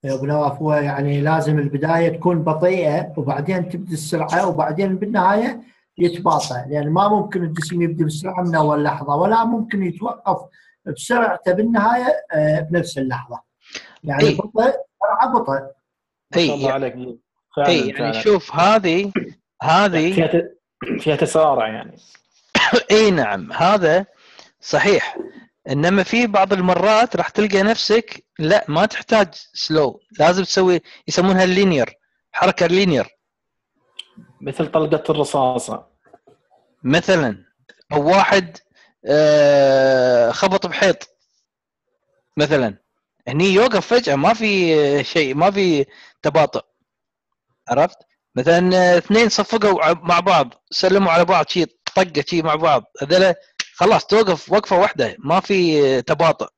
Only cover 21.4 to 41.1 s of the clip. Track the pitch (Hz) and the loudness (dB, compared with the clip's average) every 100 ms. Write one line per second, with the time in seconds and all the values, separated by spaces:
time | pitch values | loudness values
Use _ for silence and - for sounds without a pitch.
21.4 | 156 131 110 110 - - _ _ _ _ | 2 2 -2 -6 -14 -20 _ _ _ _
22.4 | _ - - 196 - 214 220 175 113 98 | _ -2 0 0 2 2 4 2 -2 -4
23.4 | 85 - 170 208 170 170 202 _ _ - | -8 -2 0 2 2 0 -2 _ _ -20
24.4 | - _ - 147 170 185 - - - - | -20 _ -4 -2 2 0 -2 -12 -16 -18
25.4 | - _ - 135 165 196 180 233 240 202 | -20 _ -8 -2 0 0 0 0 0 0
26.4 | 190 196 185 175 190 214 240 - - - | 0 0 0 2 2 2 2 -2 -4 -2
27.4 | 214 196 202 226 - 220 - - _ - | 0 2 0 0 0 0 -2 -18 _ -6
28.4 | 156 202 - 151 214 - - 220 190 - | 0 0 0 -2 -2 -4 0 2 2 -4
29.4 | - - - 156 139 - _ - 151 180 | -20 -10 -2 0 0 -4 _ 2 2 2
30.4 | 180 - 185 175 _ - - 170 185 185 | 0 0 2 0 _ -20 -6 0 2 2
31.4 | 185 185 196 151 117 - _ _ _ - | 2 2 2 2 -2 -6 _ _ _ -2
32.4 | 185 - 170 185 196 139 101 _ _ _ | -2 0 0 2 2 0 -2 _ _ _
33.4 | _ _ _ _ _ - - - - _ | _ _ _ _ _ -20 -20 -20 -20 _
34.4 | 139 139 156 160 151 156 151 151 139 147 | -14 -6 -2 0 0 -2 -2 -2 0 0
35.4 | 127 123 - 127 _ _ _ _ _ _ | 0 -2 -6 -12 _ _ _ _ _ _
36.4 | _ _ _ _ 127 156 170 185 135 95 | _ _ _ _ -2 0 2 0 0 -4
37.4 | _ _ _ _ _ 147 143 190 190 202 | _ _ _ _ _ -2 2 2 4 2
38.4 | 175 - _ _ _ _ - 147 151 151 | 0 -16 _ _ _ _ 0 2 4 6
39.4 | 143 143 135 135 131 131 127 123 117 - | 6 6 4 4 4 4 4 4 2 2
40.4 | 196 190 180 156 196 - - | 0 0 -4 -2 0 0 -6